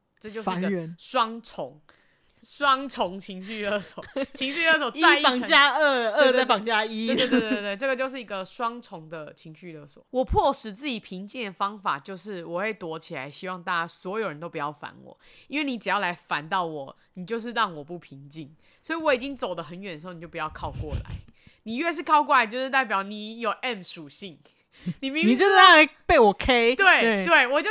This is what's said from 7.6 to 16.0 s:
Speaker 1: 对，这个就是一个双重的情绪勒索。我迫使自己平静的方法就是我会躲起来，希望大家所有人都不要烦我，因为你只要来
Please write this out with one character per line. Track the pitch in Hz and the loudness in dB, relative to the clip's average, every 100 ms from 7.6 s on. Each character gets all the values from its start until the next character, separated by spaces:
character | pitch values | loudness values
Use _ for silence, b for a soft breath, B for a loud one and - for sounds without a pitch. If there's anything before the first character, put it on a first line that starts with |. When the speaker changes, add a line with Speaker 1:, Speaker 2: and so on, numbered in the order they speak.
Speaker 1:
对， | 202 196 | -4 -4
这 | 269 | -2
个 | 254 | -2
就 | 262 | -4
是 | 262 | -6
一 | 208 | -8
个 | 196 | -10
双 | 185 - 233 240 | -10 -6 -6 -6
重 | - 175 156 | -14 -16 -14
的 | 160 147 | -14 -14
情 | - 165 | -18 -20
绪 | 156 180 | -18 -18
勒 | 156 147 | -18 -20
索。 | - _ | -20 _
我 | 254 254 | -4 0
迫 | 415 302 | 2 2
使 | - 220 | 0 -8
自 | 202 294 | -8 -6
己 | 220 | -6
平 | - 185 202 | -8 -14 -12
静 | 254 202 | -10 -10
的 | |
方 | 175 202 208 | -4 -6 -4
法 | 185 139 | -6 -6
就 | 196 185 | -8 -14
是 | 202 185 | -12 -12
我 | 165 175 | -8 -6
会 | 214 | -6
躲 | 214 175 160 | -6 -10 -10
起 | - | -10
来， | 151 143 | -10 -10
希 | - 185 | -12 -10
望 | 180 | -10
大 | 185 170 | -4 -4
家 | 170 | -4
所 | - 180 214 | -8 -8 -6
有 | 196 | -6
人 | 147 | -8
都 | 175 | -10
不 | 156 | -8
要 | 147 | -8
烦 | 151 120 131 | -8 -16 -18
我， | 131 - b b b | -20 -20 b b b
因 | 285 | -6
为 | |
你 | 277 233 | -4 -4
只 | 185 | -2
要 | |
来 | 202 | -2